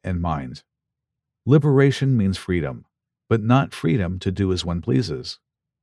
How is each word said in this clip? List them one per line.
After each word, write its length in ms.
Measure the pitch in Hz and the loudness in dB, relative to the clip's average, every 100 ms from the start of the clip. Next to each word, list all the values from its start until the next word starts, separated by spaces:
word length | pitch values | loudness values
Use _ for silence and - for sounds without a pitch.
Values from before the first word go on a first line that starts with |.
and 180 | 95 87 | -6 -4
mind. 420 | 85 76 64 - _ _ _ _ _ _ _ _ 117 | -4 -4 -8 -14 _ _ _ _ _ _ _ _ 2
Liberation 720 | 151 147 135 139 - 135 123 | 4 4 4 4 2 0 2
means 220 | 98 90 | 0 -2
freedom, 480 | - 90 71 62 - _ _ _ - | -2 -2 -2 -8 -16 _ _ _ -2
but 140 | 113 | 0
not 320 | 110 131 92 | 4 2 2
freedom 460 | - 165 135 87 92 | -4 -2 0 -2 -4
to 120 | 95 | -4
do 220 | 92 95 | -2 -2
as 100 | 90 | -2
one 180 | 87 85 | -4 -4
pleases. 580 | 113 131 101 65 - - _ _ _ _ | -2 -2 -2 -6 -10 -16 _ _ _ _